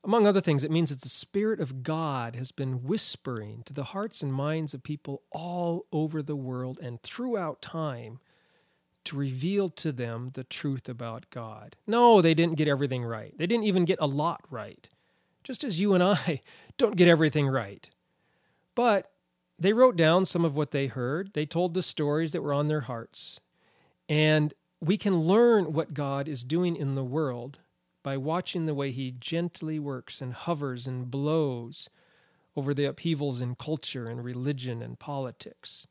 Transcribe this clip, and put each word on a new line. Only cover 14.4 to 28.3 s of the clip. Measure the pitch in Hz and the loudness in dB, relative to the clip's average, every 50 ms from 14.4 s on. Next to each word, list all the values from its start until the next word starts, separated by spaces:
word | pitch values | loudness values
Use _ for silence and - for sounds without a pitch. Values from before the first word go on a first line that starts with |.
| - _ | -12 _
right, | 139 113 104 104 - _ - - _ _ _ _ _ _ _ _ _ _ | -12 -12 -12 -12 -14 _ -20 -20 _ _ _ _ _ _ _ _ _ _
just | _ - 262 - - | _ -12 -10 -8 -6
as | 269 180 156 | -4 -2 0
you | 196 208 196 | 2 4 6
and | 180 180 | 6 6
I | 190 208 - - - 156 131 _ - - - | 6 4 2 2 -2 -4 -4 _ -14 -20 -20
<laughs> | - _ - _ | -20 _ 0 _
don't | - 208 233 170 | 2 2 6 6
get | 180 170 | 8 8
everything | 170 151 160 151 120 156 143 135 | 8 8 6 4 4 2 2 2
right. | 131 131 110 98 101 - - - _ _ _ _ _ _ _ _ _ _ _ _ _ _ _ _ _ | 0 -2 -4 -6 -12 -16 -20 -20 _ _ _ _ _ _ _ _ _ _ _ _ _ _ _ _ _
But | - 240 240 208 196 - - _ _ _ _ _ _ _ _ _ _ | 2 4 4 4 4 0 -4 _ _ _ _ _ _ _ _ _ _
they | 160 190 | 2 2
wrote | 220 220 254 254 214 | 6 8 8 6 8
down | 170 165 156 165 185 196 | 6 6 6 6 6 4
some | - - 175 170 | 2 2 2 2
of | 165 139 | 2 2
what | 147 151 139 | 0 -2 0
they | - 139 139 135 | 0 -2 -2 -2
heard. | - 135 123 123 139 170 196 196 _ | -2 -4 -4 -2 -2 -4 -6 -6 _
They | 151 156 | -4 -4
told | 151 - 165 180 180 165 | -2 0 0 0 0 0
the | 185 | -2
stories | 175 - - - 151 143 147 156 165 156 147 | -4 -4 -2 -2 0 0 2 0 0 -2 -4
that | - | -4
were | - 147 143 | -2 0 0
on | 143 147 151 | 0 2 2
their | 151 151 | 0 0
hearts. | 127 - 127 117 113 - _ - - - - - _ _ _ _ _ _ _ _ _ _ _ _ _ _ | -2 -4 -8 -10 -10 -12 _ -16 -16 -16 -16 -20 _ _ _ _ _ _ _ _ _ _ _ _ _ _
And | 151 151 156 156 156 156 151 151 - _ _ _ _ _ | 2 4 6 6 6 6 4 2 -2 _ _ _ _ _
we | - 151 202 208 | 0 0 0 2
can | - 208 190 170 | 2 2 2 2
learn | 156 165 190 220 240 240 233 214 185 151 | 4 4 6 6 8 8 6 4 4 2
what | 156 151 160 - 147 | -2 -2 -2 -2 -4
God | 127 147 139 139 139 139 151 | -4 -4 -2 -2 -2 -4 -4
is | 151 123 120 | -6 -8 -6
doing | 127 151 170 180 175 170 | -2 0 0 2 0 0
in | - 151 139 135 | -2 -2 -2 -2
the | 135 135 | -2 -4
world | 123 127 156 160 135 123 120 120 139 139 _ _ _ _ _ _ _ _ _ | -2 -2 -2 -2 -2 -4 -6 -10 -12 -14 _ _ _ _ _ _ _ _ _
by | _ 135 135 135 | _ -6 -6 -4
watching | 131 147 | -2 -2